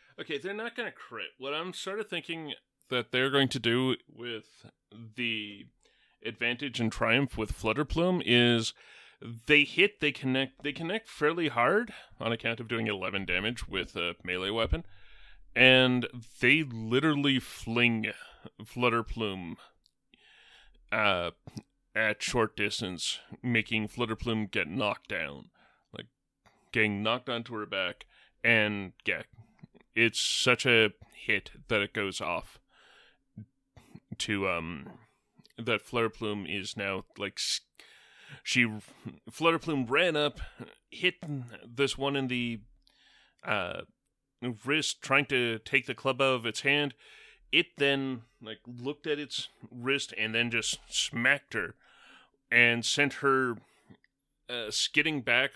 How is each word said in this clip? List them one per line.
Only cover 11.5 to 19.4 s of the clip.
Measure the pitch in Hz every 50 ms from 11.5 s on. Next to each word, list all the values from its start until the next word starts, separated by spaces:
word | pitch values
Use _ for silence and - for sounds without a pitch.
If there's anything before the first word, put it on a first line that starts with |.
| 117 117 120 131 180 214 240 - - - - - - -
on | - 113
account | 117 113 - 117 117 -
of | 120
doing | 110 - - 113
eleven | 107 104 95 92 101 98 98 98
damage | 90 90 90 98 110 123 - -
with | - 98 95 87 - -
a | 98 85 87 85 - -
melee | 90 90 90 92 98
weapon, | 107 113 113 - - 165 170 - - - - - - - - - - - - - -
and | 117 127 131 131 131 127 127 127 123 117 - - 123 113 - - -
they | - 123 139 160
literally | 156 135 117 113 110 110 117 135 147 160 151 143 143 143 135 127
fling | 123 - - - - 117 113 120 120 120 113 110 110 107 104 - - - - - - - _ -
Flutterplume, | 110 - - 123 123 123 117 117 113 - - 113 110 104 95 95